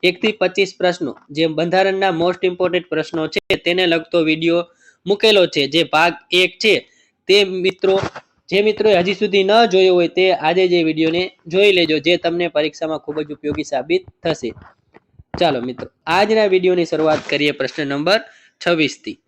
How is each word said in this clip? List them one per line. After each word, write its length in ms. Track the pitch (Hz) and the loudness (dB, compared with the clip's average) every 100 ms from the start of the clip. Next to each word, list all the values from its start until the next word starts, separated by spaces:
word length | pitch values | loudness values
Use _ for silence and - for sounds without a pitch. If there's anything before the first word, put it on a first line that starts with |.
એક 180 | 180 180 | 0 0
થી 100 | 220 | -4
પચીસ 460 | 214 185 185 190 - | 0 -2 0 -4 0
પ્રશ્નો, 380 | 180 175 147 - _ | -2 -2 -6 -10 _
જે 160 | 147 160 | -2 -2
બંધારણના 640 | 156 170 185 190 190 190 | -2 -2 0 0 0 -2
most 400 | 165 170 180 185 | 0 -2 0 -4
important 400 | 180 185 175 170 | -2 -2 -2 -4
પ્રશ્નો 380 | 156 156 170 156 | -6 -6 -6 -4
છે, 280 | 160 _ 156 | -6 _ -4
તેને 300 | 175 175 185 | 0 0 2
લગતો 380 | 165 160 175 | 0 0 0
વીડિયો 440 | 160 156 165 170 175 _ _ _ 175 | 0 0 0 0 -2 _ _ _ -4
મૂકેલો 380 | 202 220 208 175 | 0 4 4 4
છે, 220 | - 139 | 0 0
જે 160 | 156 | 0
ભાગ 300 | 156 151 175 151 _ | 0 2 0 -2 _
એક 280 | 180 180 - | 0 0 0
છે. 240 | 220 165 - _ _ _ - | 0 0 -2 _ _ _ 0
તે 160 | 190 | 2
મિત્રો, 560 | 196 185 180 185 190 190 190 - _ _ _ | 2 -2 -4 -2 0 0 -2 -10 _ _ _
જે 120 | 190 | 0
મિત્રોએ 360 | 214 214 214 190 | 0 2 4 4
હજી 160 | 175 | 2
સુધી 300 | 190 208 196 | -2 0 0
ન 220 | 190 214 233 | 4 4 4
જોયો 280 | 185 185 | 4 4
હોય, 140 | 180 170 | 4 2
તે 240 | - 185 | 2 0
આજે 360 | 175 156 175 185 | 2 0 2 2
જ 60 | |
એ 100 | 175 | 2
વીડિયોને 480 | 160 156 160 170 185 _ 170 | 0 0 -2 -2 -6 _ -6
જોઈ 240 | 180 202 | 2 4
લેજો, 260 | 185 165 156 | 4 0 0
જે 200 | 151 175 | 0 0
તમને 300 | 170 170 175 | 0 -2 -2
પરીક્ષામાં 520 | 151 156 - 160 156 | -2 -2 -4 -6 -6
ખૂબ 220 | - 151 | -8 -8
જ 100 | 147 | -8
ઉપયોગી 320 | 143 147 147 | -8 -8 -8
સાબિત 420 | 151 139 139 180 185 _ | -6 -6 -2 -4 -4 _
થશે. 300 | 170 156 117 - - _ _ - _ _ - - | -6 -6 -8 -12 -20 _ _ -20 _ _ -16 -2
ચાલો 220 | 170 135 | -2 -2
મિત્રો, 280 | 123 127 - _ - | -6 -10 -16 _ -2
આજના 380 | 175 208 220 208 | 0 2 2 2
વીડિયોની 400 | 185 185 180 165 | 2 2 0 -2
શરૂઆત 340 | 156 156 151 - | 0 0 0 -2
કરીએ 220 | 143 147 | -2 -2
પ્રશ્ન 360 | 139 131 - 143 | -2 -6 -6 -6
નંબર 320 | 139 156 214 - _ _ _ - | -4 0 -2 -2 _ _ _ -2
છવ્વીસ 340 | 170 151 - - | 0 -2 -4 -14
થી. 140 | - | -16